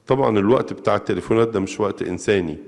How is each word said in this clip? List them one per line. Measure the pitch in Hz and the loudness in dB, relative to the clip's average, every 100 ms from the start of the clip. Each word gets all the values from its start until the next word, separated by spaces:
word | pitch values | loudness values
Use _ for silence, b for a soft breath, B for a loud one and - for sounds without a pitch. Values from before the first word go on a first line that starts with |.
| - | -2
طبعًا | 131 127 104 | 2 2 4
الوقت | 98 131 - | 4 2 0
بتاع | - - 101 | -4 -2 -2
التليفونات | - 95 - 113 117 | -2 -4 0 2 2
ده | 104 | 0
مش | 95 - | -4 -2
وقت | 101 98 | -4 -2
إنساني | - 90 - 101 85 76 | -6 -4 0 0 0 -6